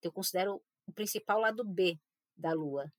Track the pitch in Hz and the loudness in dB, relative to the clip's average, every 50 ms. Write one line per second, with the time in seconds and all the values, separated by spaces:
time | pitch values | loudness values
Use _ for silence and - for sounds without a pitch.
0 | - 170 - 190 190 - - 180 190 202 196 - - _ _ _ _ - - - | -8 -6 -6 -4 -4 -2 0 0 0 0 -2 -4 -10 _ _ _ _ -14 -8 -6
1 | 214 208 - - - - 202 220 226 220 220 220 240 208 180 170 185 175 165 156 | -6 -4 -4 -4 0 2 2 4 4 2 2 0 -4 -4 2 4 4 4 2 0
2 | _ _ _ _ _ _ _ - 160 165 160 160 156 147 139 139 139 147 - | _ _ _ _ _ _ _ -4 0 0 0 2 0 -2 -2 -4 -4 -6 -10